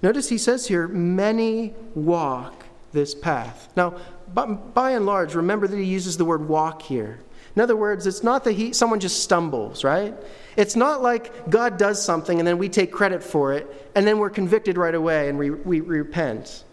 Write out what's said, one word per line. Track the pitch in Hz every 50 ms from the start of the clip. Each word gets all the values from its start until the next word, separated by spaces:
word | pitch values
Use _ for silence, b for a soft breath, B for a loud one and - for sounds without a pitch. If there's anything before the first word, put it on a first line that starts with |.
| -
Notice | 185 226 285 269 -
he | 240
says | 220 - - 247 262 247
here, | - 202 175 165 170
"Many | 196 185 170 175 180 185 196 208 220 226 226 226 220 226 226 214 - - - - -
walk | 156 151 160 170 170 160 139 131 127 127 127 - - - - - - - -
this | - 147 143 143 -
path." | - - 170 156 127 113 110 - - - - -
Now, | - 180 175 180 B B B B B B - 180
by, | 220 269
by | 233 214 196 - - - 247 254 262
and | 262 233 208
large, | 196 202 190 175 160 151
remember | 170 165 180 208 214 202 196
that | 202
he | 202 196
uses | 185 185 190 180 185 165
the | 165 175
word | 165 165 156 151 151
walk | 160 156 156 160 160 156 -
here. | - 139 123 107 107 113 123 - B B B B B B
In | 202 220
other | 240 233
words, | 214 208 208 208 185 175 196
it's | 190 - -
not | 233 247 269 262
that | 247 214
he, | 185 220 233 247
someone | - 247 233 220 214
just | 190 180 - - -
stumbles, | - 190 175 170 160 139 123 107 110 110 - -
right? | 135 147 175 208 208 220 - B B B B B B B
It's | B 202 208 -
not | 226 240 285 302 277 254
like | 240 240 233 233 - - - - -
God | 160 220 240 247 202 175
does | 202 202 208 202 -
something | - 175 165 160 - 180 170
and | 165 175
then | 175 175
we | 190 202
take | 180 - 190 175
credit | - - 202 196 185 170 -
for | - - 156 143 135 139
it | 147 - - - - - - -
and | 202 196
then | 208 214 214
we're | 208 202
convicted | 208 - 196 175 196 220 208 202 180
right | 180 180 165 165
away | 165 160 165 160 156 147 143
and | 143 143
we, | 143 143
we | 147 - - 185 180 156 160
repent. | 180 165 156 147 147 - 175 160 135 110 110 113 - - - - -